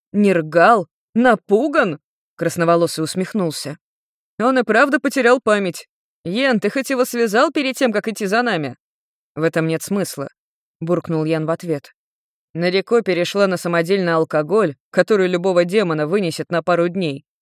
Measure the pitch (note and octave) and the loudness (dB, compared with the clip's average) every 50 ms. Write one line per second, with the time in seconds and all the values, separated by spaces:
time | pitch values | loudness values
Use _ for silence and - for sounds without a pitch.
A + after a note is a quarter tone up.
0 | _ _ - G3+ G#3 G3+ F#3 E3+ D#3 D#3 D3+ E3+ E3+ G#3 A#3+ G#3 E3 - _ _ | _ _ 0 2 4 4 4 2 0 0 2 4 6 6 6 4 2 -2 _ _
1 | _ _ - A3 B3 B3 F#3 E3 _ - G3+ G#3+ C4+ D#4+ C#4+ D#4+ B3+ F#3 D3 - | _ _ 0 2 4 4 4 2 _ 0 2 2 2 2 2 2 0 0 0 -6
2 | _ _ _ _ _ _ _ - - E3 - E3+ E3 E3 E3+ E3+ E3+ D#3+ - - | _ _ _ _ _ _ _ -6 -4 -4 -2 0 2 2 4 4 2 0 -2 -4
3 | D#3+ D3+ - F#3 F#3 - - G#3+ F3+ E3 C#3+ - - C#3 D3+ - _ _ _ _ | -6 -6 -4 -6 -6 -4 -2 -4 -2 -2 -4 -6 -10 -10 -12 -14 _ _ _ _
4 | _ _ _ _ _ _ _ - G#3+ B3+ C4 C4 A#3 - G#3+ A3+ C#4 C#4 C4+ D4 | _ _ _ _ _ _ _ -4 -2 0 2 0 0 2 4 4 4 2 2 0
5 | - C#4 - C#4 A#3+ A#3+ B3 C4+ - A3 G#3 G#3 G3 F3 E3 - - _ _ _ | -2 -2 -2 2 2 4 4 2 2 2 0 0 0 -2 -6 -8 -12 _ _ _
6 | _ _ _ _ - E3+ F3+ A#3+ C#4 C#4 B3 G3+ - G#3 - C#4 C4 - C#4 A#3+ | _ _ _ _ -10 -6 -4 -2 0 0 0 0 0 -2 -2 -2 -4 -2 0 -2
7 | B3+ - - A#3+ A#3 A3 F#3 A#3 C#4+ E4 - D#4 C#4 C4 B3+ - C#4 A#3+ G3+ G#3 | -2 -2 -2 -2 -2 0 2 2 2 2 0 0 -2 -2 -2 -2 -2 0 0 -2
8 | - A3+ G#3 - A3 F#3 G3+ A#3 B3 A#3 G3+ E3 D3 C3 A#2+ - _ _ _ _ | -4 -4 -6 -6 -4 -2 -2 0 0 0 -2 -2 -4 -6 -8 -12 _ _ _ _
9 | _ _ _ _ _ _ - D3+ D#3 E3 - E3 D#3+ D#3+ D#3+ D#3 - - G3 G3+ | _ _ _ _ _ _ -8 -2 -2 -2 0 0 -2 -2 -2 -4 -4 -4 -4 -4
10 | F3 - - - C3+ - _ _ _ _ _ _ _ _ _ - E3 E3 F3 E3 | -4 -4 -6 -10 -12 -14 _ _ _ _ _ _ _ _ _ -10 -4 -2 -2 -2
11 | - - E3 D#3 D#3 D#3 D#3+ D#3 D#3 D3+ E3 D#3+ - E3+ D#3 C#3+ - - _ _ | -2 -2 -4 -4 -2 -2 -2 -2 -2 -4 -4 -4 -4 -6 -6 -6 -8 -12 _ _
12 | _ _ _ _ _ _ _ _ _ _ - D#3+ F3 F3+ F3+ F#3+ F#3 - A#3 A#3 | _ _ _ _ _ _ _ _ _ _ -8 -4 -2 0 0 0 -2 0 0 0
13 | G3+ F#3+ F3+ E3 F3 - - G3+ G3+ F#3+ F#3 E3+ - E3+ E3+ E3+ E3 E3 G3 G3 | 0 0 0 -2 -2 -2 0 0 0 0 0 -2 -4 -2 0 0 0 0 0 0
14 | F3+ E3+ E3 D#3+ D#3+ - - D3+ D3+ D3+ F#3 A3 G#3 D#3 C#3 _ _ _ - G3 | 0 0 0 0 0 0 0 -2 -2 0 0 0 0 0 -2 _ _ _ 0 0
15 | F3+ - A3 G3 F#3 F3+ F3+ F3 F3 G3 F#3 F3 F3 F3 F#3 A3 G3+ E3+ D#3+ D#3 | 2 2 2 2 2 2 0 0 0 0 2 2 2 2 2 0 0 0 0 -2
16 | D3+ D3+ F3+ G#3+ F#3+ E3 D#3 - D#3 - F3 E3 D#3 - F3 E3+ E3+ F3+ E3+ G3 | -2 -2 -2 -2 -2 -2 -4 -6 -6 -4 -4 -4 0 0 0 0 0 0 -2 -4
17 | F3+ D3+ C3+ - - _ _ _ | -4 -4 -6 -8 -12 _ _ _